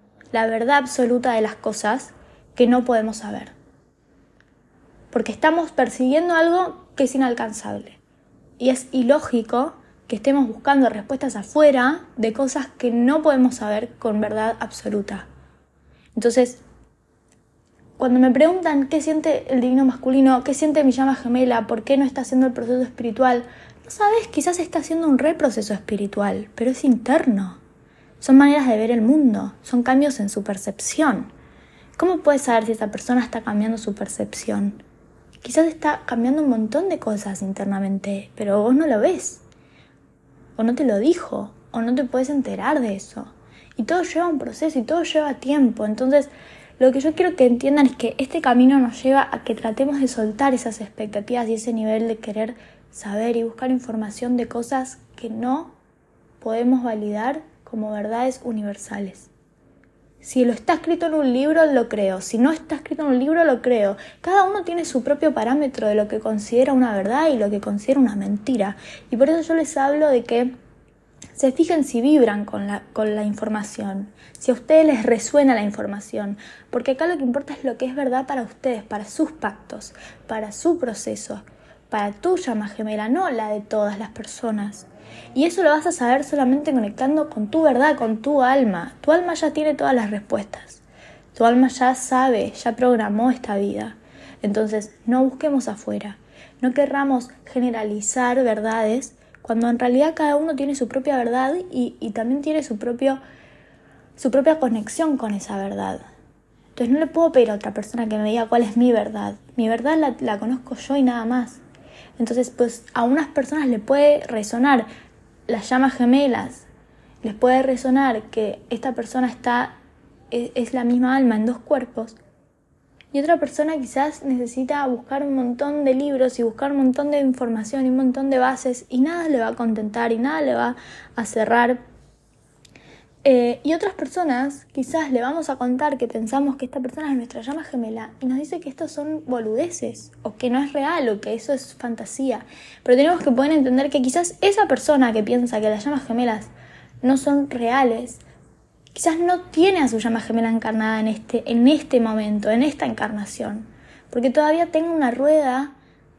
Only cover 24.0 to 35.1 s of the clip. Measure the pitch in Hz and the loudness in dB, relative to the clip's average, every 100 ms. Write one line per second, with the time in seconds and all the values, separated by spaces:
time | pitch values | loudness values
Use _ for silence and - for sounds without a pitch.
24 | 415 453 427 - 349 349 339 330 302 330 | 2 2 0 -2 -2 -2 -4 -4 -2 0
25 | 330 254 294 - 285 214 208 202 - 202 | 2 4 2 2 0 0 -4 -6 -6 -6
26 | 202 208 202 190 208 - 233 254 285 233 | -4 -2 -2 -4 -8 -4 -2 2 2 2
27 | - 311 269 196 190 - - _ _ _ | 2 2 2 0 -4 -10 -20 _ _ _
28 | _ - - 262 285 294 262 214 226 240 | _ -6 6 8 8 6 4 4 4 6
29 | 220 302 269 202 202 - - 247 240 269 | 4 6 4 2 -4 -12 -2 0 4 4
30 | 294 269 202 208 202 196 - - - - | 4 0 -4 -4 -6 -6 -8 -8 -4 2
31 | 302 - - - - - - - - - | 2 2 -6 -16 -20 -20 -20 -20 -18 -2
32 | 349 339 294 285 262 226 220 220 208 214 | 0 2 2 2 2 2 2 -2 -4 -6
33 | - 247 240 226 220 208 220 226 214 202 | 0 0 0 -6 -2 -2 0 -2 -6 -6
34 | 208 - 208 - - - 202 - - _ | -8 -6 -8 -8 -6 -2 -2 -6 -16 _
35 | _ | _